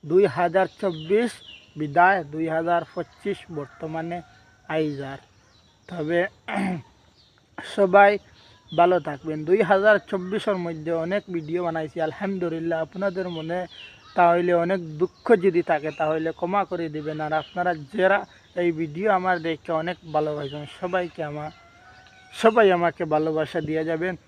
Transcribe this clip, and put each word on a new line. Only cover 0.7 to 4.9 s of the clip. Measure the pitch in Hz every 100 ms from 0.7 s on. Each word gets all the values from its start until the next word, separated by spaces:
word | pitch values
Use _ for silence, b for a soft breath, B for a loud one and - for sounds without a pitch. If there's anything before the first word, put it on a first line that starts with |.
| _
চব্বিশ | 202 160 156 208 240 - - - _ -
বিদায়, | 151 147 180 196
দুই | 147 151 160
হাজার | 160 165 170 165
পঁচিশ | - 175 _ 202 196 -
বর্তমানে | 160 139 - 160 160 165 175 - b b b _
আইজার। | 160 156